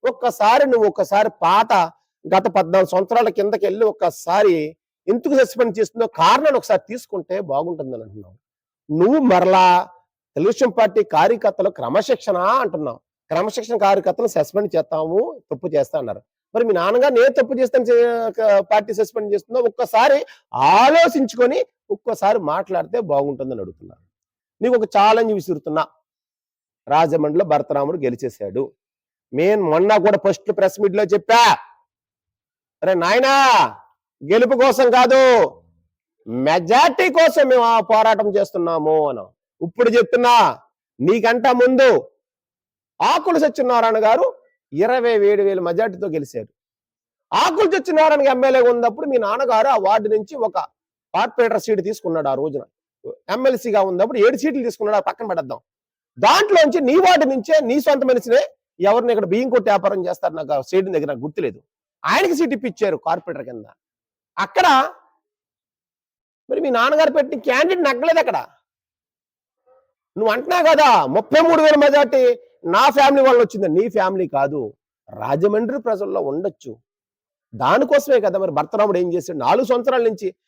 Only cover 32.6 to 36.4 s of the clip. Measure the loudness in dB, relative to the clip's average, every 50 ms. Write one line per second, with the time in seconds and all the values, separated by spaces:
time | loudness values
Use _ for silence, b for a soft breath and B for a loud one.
32.6 | _ _ _ _ -4 -2 -2 0 0 0 0 0 2 2 2 2 4 4 4 4
33.6 | 2 0 -2 -8 _ _ _ _ _ _ _ _ -4 0 2 2 2 2 2 2
34.6 | 2 2 2 2 2 4 4 4 4 4 4 4 6 6 6 4 2 0 -2 -8
35.6 | _ _ _ _ _ _ _ _ _ _ _ _ _ -10 -6 -4